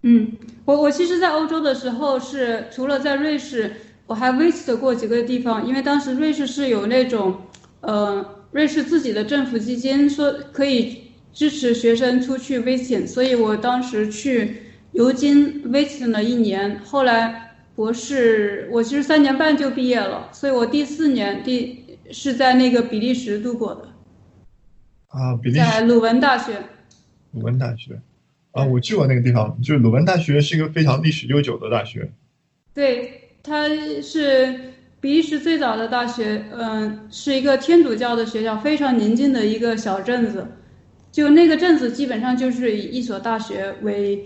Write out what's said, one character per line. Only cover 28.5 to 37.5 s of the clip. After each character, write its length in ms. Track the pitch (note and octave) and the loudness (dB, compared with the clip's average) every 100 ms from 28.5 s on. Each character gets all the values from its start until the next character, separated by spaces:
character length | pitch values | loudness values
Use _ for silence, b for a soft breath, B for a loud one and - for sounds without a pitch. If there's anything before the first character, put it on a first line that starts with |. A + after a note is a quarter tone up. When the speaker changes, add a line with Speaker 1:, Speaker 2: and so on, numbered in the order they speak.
Speaker 2:
啊， 100 | - | -2
我 160 | C3+ B2 | 0 0
去 160 | - G#3+ | 0 0
过 100 | C3+ | 2
那 80 | |
个 80 | B2+ | 2
地 100 | B2 | 4
方， 240 | A#2 G#2+ - | 2 0 -2
就 140 | B2+ D3 | 0 4
是 40 | |
鲁 120 | A2+ | 4
文 120 | B2 | 4
大 140 | E3+ F3 | 4 2
学 240 | D3+ C#3+ | 4 2
是 140 | D3 D#3+ | 4 0
一 40 | |
个 80 | D#3 | 0
非 140 | E3+ | 2
常 200 | D3+ D3 | 2 4
历 80 | D#3+ | 2
史 160 | - A#2+ | 0 0
悠 120 | C#3+ | 0
久 200 | C#3 - | 0 -4
的 100 | A2 | -2
大 140 | A2+ | -2
学。 280 | G2+ - - - _ _ _ _ _ | -4 -10 -12 -14 _ _ _ _ _
Speaker 1:
对， 380 | C#4+ C#4 A#3+ B3 - - _ | -2 0 0 -6 -16 -20 _
它 260 | - D4+ D4+ D#4 D4+ D4 | -8 -4 -2 -2 -4 -8
是 720 | C#4+ D#4+ C#4+ C4 C4 B3+ - - _ _ | -6 -2 2 2 2 -2 -14 -20 _ _
比 140 | C#4 | 0
利 80 | D#4 | 2
时 160 | D4+ D4 | 2 -2
最 220 | E4 D#4+ | -2 0
早 180 | C4 A3 | -2 -2
的 100 | A3+ | -4
大 200 | B3 A#3+ | -4 -4
学， 360 | A#3+ G#3+ G#3+ G#3+ | -4 -4 -4 -8
嗯， 560 | A#3+ A3+ A3 G#3+ G#3+ - | -10 -6 -4 -6 -8 -16
是 240 | - D4 C4+ | -10 -2 0
一 60 | |
个 140 | C#4 | 2